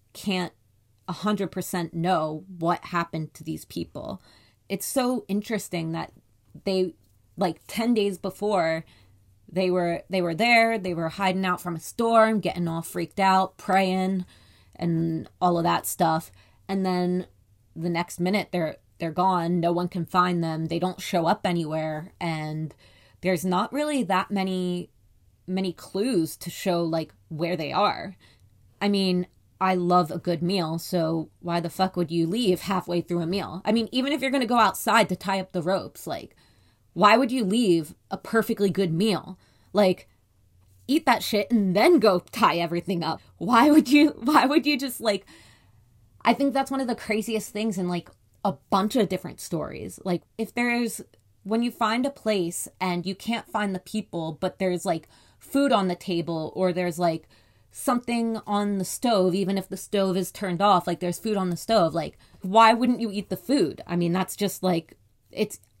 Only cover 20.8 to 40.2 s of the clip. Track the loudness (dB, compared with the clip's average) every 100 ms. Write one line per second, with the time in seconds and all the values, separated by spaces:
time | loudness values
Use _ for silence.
20.8 | -2 -4 -2 0 2 0 0 -2 -2 -4
21.8 | -4 -6 -10 -8 -6 -4 -6 -6 -8 -10
22.8 | _ _ _ _ -2 -2 0 0 -2 -2
23.8 | -2 -2 0 -2 0 -2 -2 -2 -2 -4
24.8 | -8 _ _ _ _ _ -6 -4 -4 -6
25.8 | -8 -4 0 0 -2 -6 -12 -6 -2 0
26.8 | 0 -2 -6 _ _ -6 -4 -4 -2 0
27.8 | 0 -2 -10 -16 _ _ _ _ _ _
28.8 | 0 2 2 0 -2 _ _ _ 0 0
29.8 | 4 2 2 -2 -4 -2 -2 -2 -2 -6
30.8 | -4 -2 0 -2 -6 _ -6 -4 -4 -2
31.8 | -2 0 -2 0 0 0 2 0 0 -4
32.8 | 0 -4 -2 -4 -2 -4 -4 -6 0 0
33.8 | 0 -2 -2 -2 0 0 2 4 2 2
34.8 | 2 2 2 -2 -2 -4 -4 -4 -2 -2
35.8 | -4 -12 -10 -10 -10 _ _ _ _ _
36.8 | _ 4 6 6 4 0 0 2 4 2
37.8 | 0 -12 _ -12 -2 -2 0 0 0 2
38.8 | 0 2 0 0 -4 -18 _ _ _ 2
39.8 | 4 2 -6 _